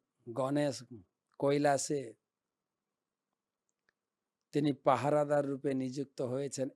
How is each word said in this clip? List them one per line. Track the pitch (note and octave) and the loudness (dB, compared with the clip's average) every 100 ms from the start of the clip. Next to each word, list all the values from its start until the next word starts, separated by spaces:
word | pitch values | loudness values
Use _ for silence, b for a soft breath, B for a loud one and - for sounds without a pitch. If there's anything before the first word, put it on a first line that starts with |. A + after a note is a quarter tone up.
| _ _ A#2+ | _ _ -10
গণেশ | A#2 C3 D3 D3 A#2+ B2 A#2 - _ _ - | -4 0 0 0 -4 -12 -18 -20 _ _ -2
কৈলাসে | C#3 C#3+ C#3+ C#3 - D3 A#2 - _ _ _ _ _ _ _ _ _ _ _ _ _ _ _ _ _ _ _ _ _ _ _ | 2 4 4 2 0 -4 -4 -14 _ _ _ _ _ _ _ _ _ _ _ _ _ _ _ _ _ _ _ _ _ _ _
তিনি | D3+ D3 | 0 0
পাহারাদার | C3 D3+ B2+ C#3 D3+ D3 D3 C#3 | 2 2 4 4 2 2 0 0
রূপে | C3+ C#3+ | -2 -2
নিযুক্ত | C3 C3 C3+ C3+ - | -2 -2 -4 -8 -6
হয়েছেন, | B2+ C3 C#3+ C3+ C3 | -4 -2 -4 -4 -6